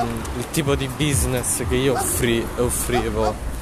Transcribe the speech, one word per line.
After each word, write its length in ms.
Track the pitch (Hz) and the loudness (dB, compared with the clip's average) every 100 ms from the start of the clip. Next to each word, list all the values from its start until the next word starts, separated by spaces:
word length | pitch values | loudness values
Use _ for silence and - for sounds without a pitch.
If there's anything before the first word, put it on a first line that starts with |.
| 117 117 - 127 | -2 -4 -6 -6
il 120 | 117 | -4
tipo 240 | - 143 143 | -2 0 0
di 120 | 135 | 0
business 800 | 123 151 135 123 127 117 - 117 | -2 0 2 2 0 0 -2 0
che 80 | 127 | 2
io 180 | 135 | 2
offri-, 520 | 120 - - 123 117 107 - | 2 0 0 2 2 0 0
offrivo, 760 | 120 - - 120 113 107 107 107 - - | 0 0 0 0 0 0 0 0 -4 -6